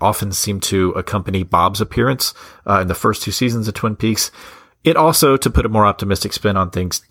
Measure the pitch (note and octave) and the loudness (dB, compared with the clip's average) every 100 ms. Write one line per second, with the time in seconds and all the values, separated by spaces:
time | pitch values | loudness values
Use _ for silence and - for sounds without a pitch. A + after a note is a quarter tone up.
0 | F#2+ G#2 G2+ F#2+ - G2 - G2 F#2 F2 | 0 0 -4 -4 -4 -4 -2 0 0 -2
1 | - G2+ F2+ F#2+ F2 F2 F2+ G2 G#2+ - | -4 -4 -2 -4 0 2 2 0 -2 0
2 | B2 C3+ - - - - - G2 F#2 G2 | 0 0 -4 -8 -18 -10 0 0 0 0
3 | A2+ G#2+ - - B2 A#2 A2 - A2+ G#2+ | -2 -2 -4 -2 -2 -2 -4 -4 -4 -2
4 | A2 G#2+ - - - - _ _ D#3+ E3 | -2 0 -4 -8 -20 -20 _ _ 0 4
5 | D#3+ D3+ D3 C3+ C3 - A#2+ G#2+ G#2 G2 | 4 4 4 4 2 0 2 2 2 2
6 | G#2 F#2+ G2+ - G#2 G2 F#2 F#2 F2+ - | -2 -2 -4 -2 -2 0 -2 -2 -4 -6
7 | - | 0